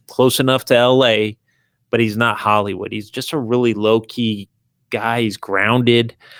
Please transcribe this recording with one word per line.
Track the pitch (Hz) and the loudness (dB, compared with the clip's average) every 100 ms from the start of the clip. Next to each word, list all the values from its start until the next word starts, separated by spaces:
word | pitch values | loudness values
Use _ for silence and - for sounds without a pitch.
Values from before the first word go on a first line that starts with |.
| - | -8
close | - 127 - | 0 2 2
enough | 131 131 - | 0 -2 2
to | 123 | 2
L | 123 127 127 | 4 4 2
A, | 107 107 107 _ _ _ _ _ | 2 -2 -6 _ _ _ _ _
but | 117 | -2
he's | 113 104 | 0 0
not | 117 104 | -2 -2
Hollywood. | 110 104 101 95 101 | 0 0 0 -6 -8
He's | 107 104 | -10 -10
just | - - | -12 -8
a | 160 | -6
really | 113 123 120 | -2 0 0
low-key | 104 107 113 - - 113 104 98 _ _ _ _ | 2 2 2 0 -4 -4 -4 -10 _ _ _ _
guy. | 113 113 120 | -6 -4 -2
He's | 113 98 | -4 -6
grounded. | - 95 104 123 120 117 117 - - | -4 -2 2 2 4 2 0 -6 -20